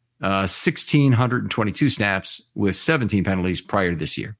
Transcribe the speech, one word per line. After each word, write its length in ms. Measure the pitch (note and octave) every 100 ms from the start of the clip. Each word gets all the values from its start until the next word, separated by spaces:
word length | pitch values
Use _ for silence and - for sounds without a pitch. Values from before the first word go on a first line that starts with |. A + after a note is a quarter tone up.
| _ _
uh, 240 | G2 G2 G2
sixteen 640 | - - - - D3 C#3
hundred 300 | A#2 B2 B2
and 80 | G#2
twenty-two 380 | - G#2 - C#3+
snaps 540 | - G2+ F#2+ - - -
with 220 | G#2+ G2+ F2+
seventeen 480 | - D#3+ G#2+ G2+
penalties 360 | F2+ F#2+ F2+ E2+
prior 300 | - G2+ F2+
to 60 | E2
this 220 | D2+ -
year. 180 | - -